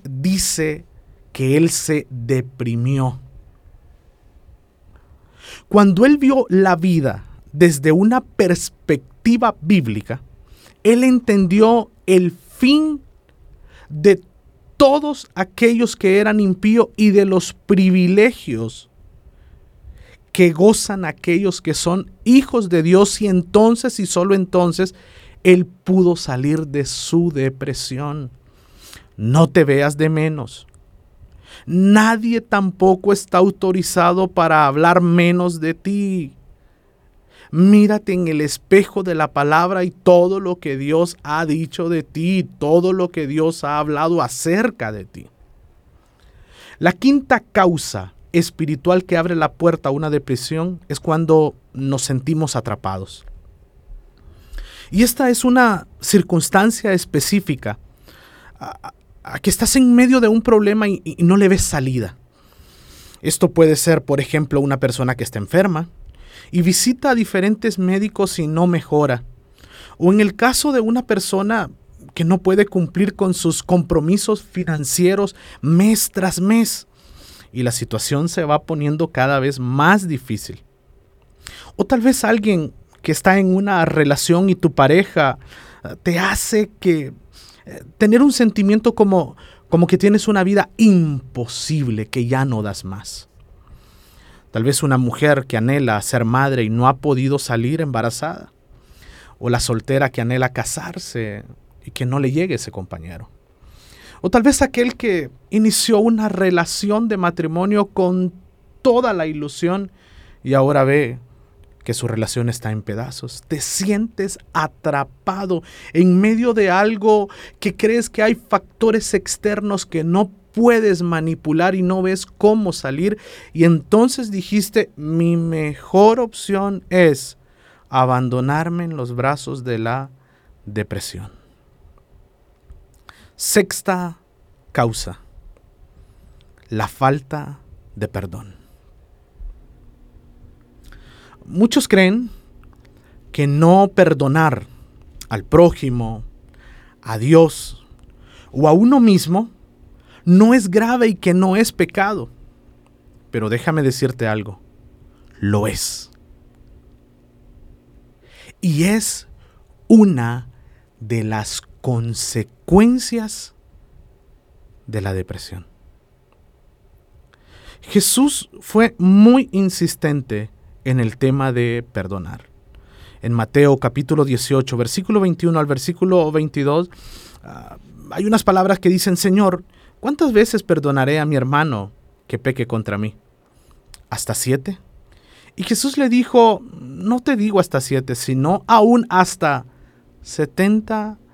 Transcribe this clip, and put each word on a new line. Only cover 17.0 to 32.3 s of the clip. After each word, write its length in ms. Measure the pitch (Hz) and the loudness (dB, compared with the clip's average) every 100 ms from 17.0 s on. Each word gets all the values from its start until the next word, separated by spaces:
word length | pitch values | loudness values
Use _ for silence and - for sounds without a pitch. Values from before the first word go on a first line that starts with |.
| 214 | 4
de 120 | 202 | 4
los 300 | 196 185 - | 4 2 -2
privilegios 1400 | - - 190 190 185 180 196 233 - - 113 113 - - _ - _ _ _ _ - _ _ - - - _ _ | -6 0 2 4 4 2 4 2 0 -8 -6 -8 -10 -20 _ -20 _ _ _ _ -20 _ _ -20 -20 -20 _ _
que 180 | - 175 | 2 2
gozan 540 | 156 202 214 - 196 165 | 4 2 2 -2 -6 -8
aquellos 560 | - - 170 196 175 | -6 -2 -2 -2 -4
que 120 | - | -6
son 380 | 147 170 190 - - 220 | -4 -2 -4 -6 -4 4
hijos 420 | 262 262 240 190 | 4 4 -2 0
de 160 | 175 | 0
Dios, 380 | 160 185 202 - | 4 4 4 0
y 60 | 208 | -2
entonces 760 | 185 175 208 226 233 254 - | -2 2 4 4 2 -2 -6
y 40 | 185 | -4
solo 300 | 175 185 196 | -2 0 0
entonces 580 | 185 180 175 165 190 - - - - - | 0 0 0 0 -4 -8 -20 -20 -20 0
él 220 | 185 180 170 | 4 4 2
pudo 520 | - - 190 175 170 | -6 0 2 4 0
salir 500 | - 127 143 156 151 | -4 -4 -2 -2 -4
de 160 | 143 | -6
su 480 | 131 - - 170 170 | -6 -8 -2 0 0
depresión. 1000 | 143 135 131 139 135 - 131 147 151 127 - _ _ _ _ - - _ - | -2 -4 -4 -8 -8 -8 -8 -8 -10 -12 -16 _ _ _ _ -20 -20 _ -6
No 320 | 110 147 160 | 2 4 4
te 140 | 170 | 4
veas 320 | 143 139 143 143 | 2 2 0 0
de 140 | 156 | -2
menos. 580 | 156 156 151 113 - - _ _ - _ _ - - - - - | 0 -2 -4 -10 -16 -20 _ _ -20 _ _ -20 -20 -20 -18 -4
Nadie 760 | 175 196 214 220 226 233 | 2 4 6 4 2 0